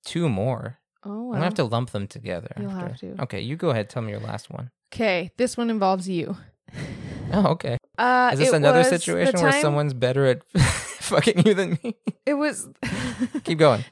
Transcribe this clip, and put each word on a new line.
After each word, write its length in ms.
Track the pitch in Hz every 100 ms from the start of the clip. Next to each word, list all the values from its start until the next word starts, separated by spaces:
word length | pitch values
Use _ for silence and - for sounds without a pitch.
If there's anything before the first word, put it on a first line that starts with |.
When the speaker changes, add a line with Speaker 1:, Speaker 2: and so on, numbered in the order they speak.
| -
Speaker 1:
two 220 | 170 165
more. 500 | 98 117 127 113 127 _ _
Speaker 2:
Oh, 240 | 202 208 247
Speaker 1:
I'm 40 |
gonna 100 | 220
have 100 | 170
Speaker 2:
wow. 20 | 214
Speaker 1:
to 60 | 123
lump 240 | 117 123
them 160 | 104 98
together 440 | - 107 87 - -
Speaker 2:
You'll 140 | 202
Speaker 1:
after. 160 | 190 175
Speaker 2:
have 100 | 123 185 190
to. 40 |
Speaker 1:
Okay, 180 | - 196
you 160 | 117 160
go 120 | 175
ahead. 200 | 117 104
Tell 120 | 131
me 100 | 110
your 100 | 104
last 280 | 110 107 -
one. 220 | - 123 _ _
Speaker 2:
Okay, 380 | - 220 180 175 -
this 200 | 247 -
one 120 | 233
involves 380 | 220 196 190 185
you. 280 | 175 - 190 - _ _
<laughs> 40 | - - - - - -
Speaker 1:
Oh, 180 | 190 190
okay. 280 | 165 131 120 _ -
Speaker 2:
Uh, 360 | 247 247 247
Speaker 1:
Is 60 | 240
this 100 | 262
Speaker 2:
it 60 | 160
Speaker 1:
another 240 | 143 247
Speaker 2:
was 100 | 254
the 80 | -
Speaker 1:
situation 420 | - - 175 180
where 120 | -
Speaker 2:
time 100 | 277
Speaker 1:
someone's 320 | 151 147 147
better 320 | 131 123 135 135
at 160 | 123 _
<laughs> 80 | 185
fucking 880 | 127 - - - - 185 220 180 208
you 80 |
than 240 | 196 185 165
me? 120 | 240 - - - -
Speaker 2:
It 80 |
was 340 | 285 302 254 - - - 196 254
<laughs> 380 | 233 247 294
Speaker 1:
Keep 160 | - 160
going. 260 | 156 113 -